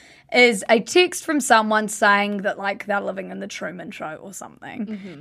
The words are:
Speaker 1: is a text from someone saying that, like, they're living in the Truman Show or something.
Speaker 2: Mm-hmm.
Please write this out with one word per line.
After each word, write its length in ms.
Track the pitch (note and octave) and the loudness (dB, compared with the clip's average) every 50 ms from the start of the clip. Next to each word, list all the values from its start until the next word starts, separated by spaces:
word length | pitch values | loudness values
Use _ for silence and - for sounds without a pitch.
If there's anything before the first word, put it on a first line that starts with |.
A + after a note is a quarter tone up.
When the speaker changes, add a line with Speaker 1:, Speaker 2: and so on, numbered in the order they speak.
| - - _ _ _ - - | -20 -20 _ _ _ 0 4
Speaker 1:
is 300 | B3 B3 A#3+ A3 F#3+ - - | 6 6 6 4 2 2 4
a 120 | A3+ A#3 | 4 4
text 440 | - - - F4+ F4+ F4 - - - | 4 2 4 4 4 4 2 -6 -4
from 160 | - D4+ C#4+ | -2 -2 0
someone 480 | - - A#3 A3 G#3+ G#3+ G#3+ G#3+ G#3+ G3 | 4 4 4 4 4 4 2 0 0 -2
saying 500 | - - A3 G3+ G3+ G3+ G3+ G#3 G#3 G3 | -2 2 4 4 4 4 2 0 -2 -4
that, 200 | F#3+ G3 E3+ G3 | -4 -4 -4 -4
like, 280 | G3 G3 G3+ - - | -6 -6 -6 -6 -4
they're 140 | G#3 G3+ G3+ | -4 -2 -2
living 300 | G3 F#3+ F#3+ G3 F#3 F3+ | -2 -4 -8 -8 -10 -10
in 100 | F#3 G3 | -10 -10
the 60 | G3 | -10
Truman 440 | G3+ - - G3 F3 F3 F3+ E3 - | -10 -10 -10 -10 -10 -10 -12 -14 -14
Show 240 | - - F3 D#3 D#3 - | -12 -10 -10 -10 -12 -12
or 120 | - G3 F3+ | -16 -16 -16
something. 520 | - - - - - - C#3+ - - G#3 | -16 -16 -16 -18 -18 -16 -14 -10 -10 -8
Speaker 2:
Mm-hmm. 340 | G#3+ G#3+ F#3+ G3 F#3+ D#3+ C#3+ | -8 -8 -12 -12 -14 -16 -14